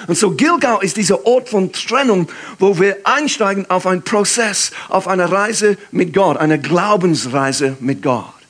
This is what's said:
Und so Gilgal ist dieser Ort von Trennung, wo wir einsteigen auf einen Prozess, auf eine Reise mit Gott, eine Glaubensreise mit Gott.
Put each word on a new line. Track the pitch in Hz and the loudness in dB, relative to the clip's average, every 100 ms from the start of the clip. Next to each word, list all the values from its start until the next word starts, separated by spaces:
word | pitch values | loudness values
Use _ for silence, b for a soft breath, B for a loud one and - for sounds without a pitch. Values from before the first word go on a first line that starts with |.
| - | -6
Und | 170 | 0
so | 202 | 0
Gilgal | 147 302 349 254 214 | 2 2 2 0 0
ist | 190 220 | -2 -2
dieser | 175 170 - | 0 0 2
Ort | 247 240 | 2 2
von | 214 185 | -2 -2
Trennung, | - - 240 269 190 165 B B - | -4 -4 0 2 2 0 B B 0
wo | 190 170 | 2 4
wir | 196 196 | 2 0
einsteigen | - 262 302 - 202 196 185 | 0 0 0 0 0 -2 -2
auf | 185 185 | 0 0
einen | 185 | -2
Prozess, | - 208 196 - 220 190 - B B | 0 0 0 0 -2 -2 -6 B B
auf | 185 185 | -2 0
eine | 185 175 | 0 2
Reise | 190 208 208 208 202 B | 0 0 0 0 0 B
mit | - 180 | -2 0
Gott, | 151 185 139 | 2 2 2
eine | 156 156 | 2 0
Glaubensreise | 135 175 202 208 180 156 127 139 135 131 139 135 | 0 0 2 2 2 0 -2 -2 -2 0 -2 -2
mit | 120 135 | -4 -2
Gott. | 143 120 - - | -2 -2 -4 -16